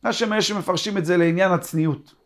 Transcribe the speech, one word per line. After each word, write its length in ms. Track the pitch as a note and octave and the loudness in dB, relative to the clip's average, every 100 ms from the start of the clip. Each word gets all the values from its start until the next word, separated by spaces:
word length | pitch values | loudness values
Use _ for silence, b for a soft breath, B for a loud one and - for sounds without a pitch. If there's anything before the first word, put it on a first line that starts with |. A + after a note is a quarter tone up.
מה 100 | A3+ | -4
שמ-, 280 | A3+ A3+ G#3+ | -2 0 0
שמפרשים 580 | G3+ G#3 F3 F3+ - G3 | 0 -2 -2 -2 -2 -4
את 60 | |
זה 120 | D#3+ F3+ | 0 2
לעניין 360 | E3+ E3 F#3+ | 2 2 2
הצניעות. 600 | F3 - E3 D#3 C3+ - _ | 0 -2 -2 0 -2 -8 _